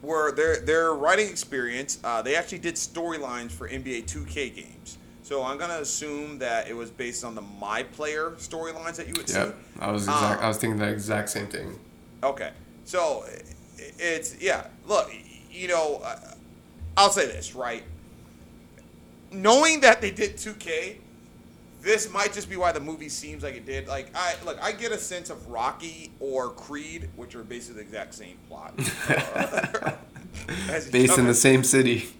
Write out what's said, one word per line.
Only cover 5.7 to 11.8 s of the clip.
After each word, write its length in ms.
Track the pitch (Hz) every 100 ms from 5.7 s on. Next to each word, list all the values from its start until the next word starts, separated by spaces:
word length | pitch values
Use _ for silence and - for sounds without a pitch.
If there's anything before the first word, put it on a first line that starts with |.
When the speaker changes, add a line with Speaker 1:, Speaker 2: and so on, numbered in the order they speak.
| 170
Speaker 1:
assume 640 | 139 - 151 147 147 143
that 280 | 123 113 -
it 60 |
was 180 | 117 113
based 320 | 98 120 120
on 100 | 120 110
the 60 |
My 420 | 101 101 101 110
Player 480 | 127 - 151 151 160
storylines 680 | 165 - 165 165 160 165 170
that 100 | 165
you 60 | -
would 140 | -
Speaker 2:
Yep, 180 | 95 101
Speaker 1:
see. 320 | - - -
Speaker 2:
I 100 | 101
was 140 | 104
exact-, 360 | 98 147 143 -
Speaker 1:
Um, 40 |
Speaker 2:
I 40 | 113
was 80 | 107
thinking 220 | 113 107
that 100 | 104
exact 400 | 104 101 104 101
same 180 | 107 101
thing. 320 | - 98 -